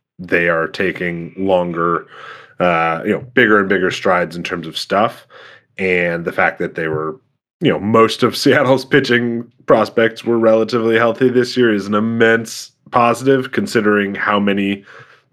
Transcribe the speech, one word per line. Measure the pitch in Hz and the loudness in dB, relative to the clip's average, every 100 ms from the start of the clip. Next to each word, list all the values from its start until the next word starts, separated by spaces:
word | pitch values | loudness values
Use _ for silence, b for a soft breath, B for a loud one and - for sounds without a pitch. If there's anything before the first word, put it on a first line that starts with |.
| _ - | _ -20
they | 90 90 85 | -4 0 0
are | 82 80 | 0 -2
taking | - 92 - 87 85 82 90 | -4 -4 -4 -6 -6 -10 -6
longer | 95 90 87 85 85 82 - B B B B - | 0 0 0 -2 -2 -2 -6 B B B B -2
uh, | 90 82 82 82 | 0 2 0 -2
you | 104 | -2
know, | 95 - | -4 0
bigger | 127 110 107 | 2 4 4
and | 95 | 2
bigger | 95 90 | 0 0
strides | - 98 90 85 85 | -2 0 0 -2 -6
in | |
terms | 82 87 80 | -8 -8 -10
of | - | -12
stuff. | - 98 120 - _ B B B B - | -4 0 0 -4 _ B B B B -6
And | 95 90 87 85 | -2 0 -2 -4
the | 82 | -6
fact | - 87 - | -2 -2 -2
that | 82 - | -8 -6
they | 80 | -6
were, | 78 78 78 _ _ _ _ | -4 -6 -10 _ _ _ _
you | 147 | 0
know, | 78 | 0
most | 101 113 113 - | 0 4 2 2
of | 120 - | -2 2
<laughs> | |
Seattle's | 143 139 131 131 | 2 2 2 0
pitching | - 143 131 120 120 117 120 _ - | 2 0 2 0 0 -6 -10 _ 2
prospects | 113 107 - 113 113 | 2 2 0 0 0
were | 117 117 | -2 2
relatively | 113 110 110 120 113 113 | 4 4 2 0 2 2
healthy | 117 110 127 | 2 2 2
this | 123 123 123 | 2 0 2
year | 120 | 2
is | 104 101 | 2 0
an | |
immense | 104 113 117 113 113 113 - - _ _ | -2 0 2 4 4 -2 -12 -16 _ _
positive, | 123 120 117 131 135 127 | 0 2 2 2 0 0
considering | 117 101 120 104 104 98 | -6 -2 0 2 0 -2
how | 98 - 104 | -4 -2 0
many | 101 101 98 98 B B B B _ | 0 0 -2 -4 B B B B _